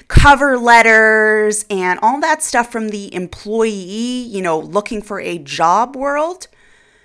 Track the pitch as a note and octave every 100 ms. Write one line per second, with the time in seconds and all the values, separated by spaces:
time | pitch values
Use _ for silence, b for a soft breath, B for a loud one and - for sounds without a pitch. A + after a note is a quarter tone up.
0 | - - C#4+ C4+ C#4+ B3 A#3 A#3 A3+ A3
1 | A3 A3 G#3+ G#3+ G#3+ G#3 - G3 F3+ F3
2 | A3+ C#4+ D#4+ D#4 - B3 A#3+ A#3 A3 G#3
3 | G3+ F3 F3 - G#3 A3+ A3+ G3+ F3+ G#3+
4 | A#3+ B3 A#3+ G3 F3+ D#3+ D#3 F#3+ G#3 G#3+
5 | G3+ G3 - E3+ C#3 - E3 G3 B3+ C4+
6 | C#4 C#4+ D#4+ F#4 - b b b b b